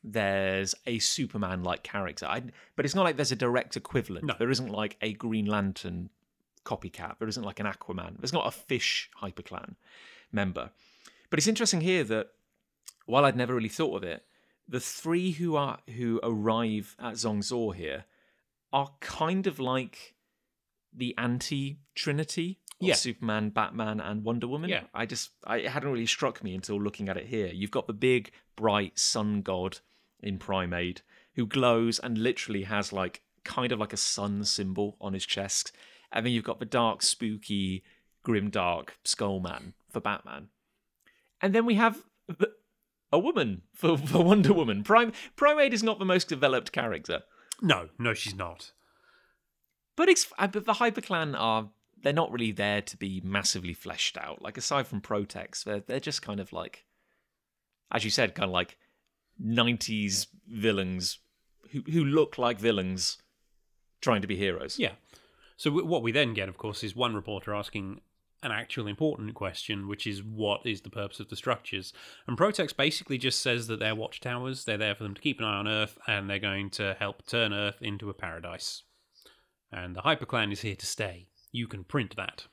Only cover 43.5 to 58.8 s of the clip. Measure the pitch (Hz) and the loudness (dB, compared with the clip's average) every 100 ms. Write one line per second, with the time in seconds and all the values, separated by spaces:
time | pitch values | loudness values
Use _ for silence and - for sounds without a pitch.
43.5 | 92 - - 170 156 143 165 170 208 165 | -2 -8 0 4 4 4 6 8 10 8
44.5 | 180 127 101 104 226 233 - - - 285 | 6 4 0 6 6 6 -2 -16 4 6
45.5 | 302 277 233 220 202 190 180 - 139 135 | 8 6 4 2 2 4 4 2 4 4
46.5 | 127 - - 117 82 - 85 - _ - | 4 0 -4 -2 -4 -4 -6 -6 _ -14
47.5 | - 185 98 85 - 117 107 107 95 87 | 0 4 4 0 -2 -2 0 -4 -6 -8
48.5 | 85 - _ _ _ _ _ _ _ _ | -8 -18 _ _ _ _ _ _ _ _
49.5 | _ _ _ _ - 359 349 - - 196 | _ _ _ _ 4 6 6 4 0 0
50.5 | 208 208 208 240 233 - 175 151 135 113 | 0 0 2 2 0 -2 0 0 0 2
51.5 | 110 107 _ _ _ 143 147 165 120 113 | 2 0 _ _ _ 2 4 2 0 -2
52.5 | 98 101 104 - - 98 92 90 98 95 | 0 2 2 -2 -6 -4 -4 -2 0 0
53.5 | 95 87 82 92 82 - - 73 - 98 | -2 -4 -8 -10 -4 -4 -4 -10 -10 -10
54.5 | 131 - 143 127 104 - 104 101 92 - | -6 0 0 0 -6 -2 -2 -2 -8 -10
55.5 | - 104 104 - 131 - 143 - 101 95 | -8 -4 -6 -4 -4 -4 -6 -6 -6 -6
56.5 | 90 - - _ _ _ _ _ _ _ | -8 -10 -12 _ _ _ _ _ _ _
57.5 | _ _ _ _ 117 107 117 110 - 98 | _ _ _ _ -2 0 2 0 0 0
58.5 | 90 90 - | 0 -2 -8